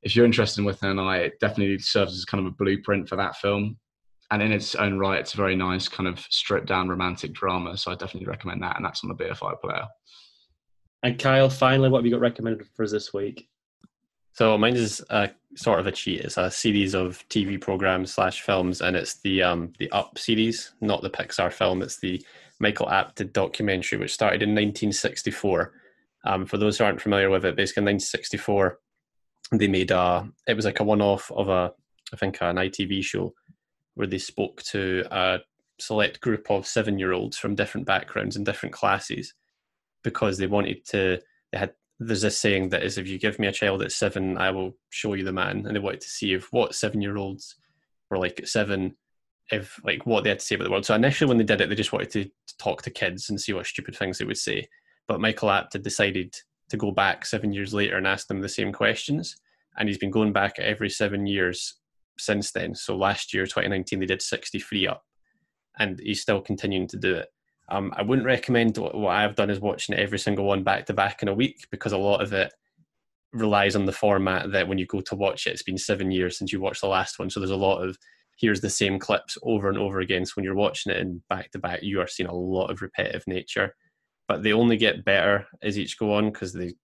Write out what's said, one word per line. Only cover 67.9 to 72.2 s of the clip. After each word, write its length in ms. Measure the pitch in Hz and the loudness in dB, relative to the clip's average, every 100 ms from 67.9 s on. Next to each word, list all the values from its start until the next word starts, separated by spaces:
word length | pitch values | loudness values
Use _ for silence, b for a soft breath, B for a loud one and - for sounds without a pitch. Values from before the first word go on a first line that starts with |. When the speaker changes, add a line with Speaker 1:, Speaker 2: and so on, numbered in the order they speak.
| - | -4
Speaker 3:
I 60 | |
wouldn't 240 | 104 131 123 | 2 2 4
recommend 500 | 123 - 120 113 107 | 0 4 4 4 2
what, 200 | 92 107 | -4 0
what 180 | 101 | 2
I've 220 | 95 104 107 | 2 2 2
done 140 | 101 | 0
is 100 | 101 | 0
watching 340 | 104 - - | -2 -2 -2
every 240 | 101 101 101 | 0 0 0
single 260 | - 101 | 0 2
one 200 | 98 98 | 2 2
back 220 | 95 98 - | 2 0 0
to 80 | |
back 280 | 101 98 - | 0 0 0
in 60 | 101 | -2
a 60 | |
week, 320 | 101 135 - - | 0 0 -2 -16
because 220 | 101 107 | -8 -2
a 60 | 101 | 0
lot 220 | 98 98 | 2 2